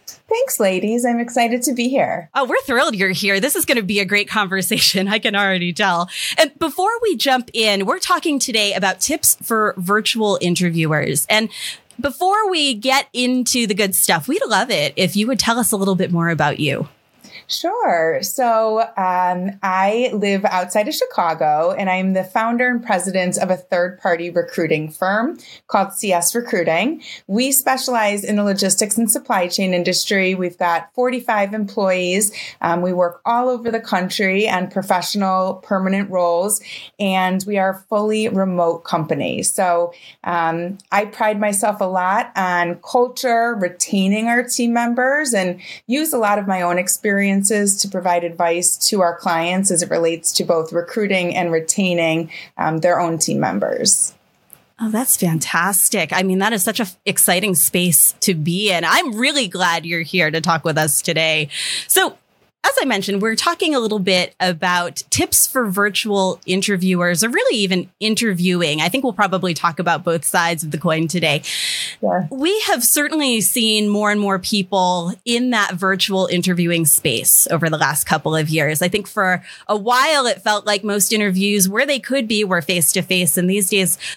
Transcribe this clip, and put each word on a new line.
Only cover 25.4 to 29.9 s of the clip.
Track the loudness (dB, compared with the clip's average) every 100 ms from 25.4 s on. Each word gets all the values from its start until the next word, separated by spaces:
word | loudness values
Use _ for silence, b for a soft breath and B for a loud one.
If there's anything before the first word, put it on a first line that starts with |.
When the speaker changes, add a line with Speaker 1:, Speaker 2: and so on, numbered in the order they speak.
| B B -2
Speaker 1:
called | 0 0
C | -2 0
S | 0 0
Recruiting. | -2 -2 0 2 2 0 -4 B B -4
We | 0 2
specialize | 0 0 -2 0 0 0 0
in | -2 0
the | 0
logistics | 0 0 0 0 0
and | 0
supply | -2 0 -2 0
chain | -2 0
industry. | 0 0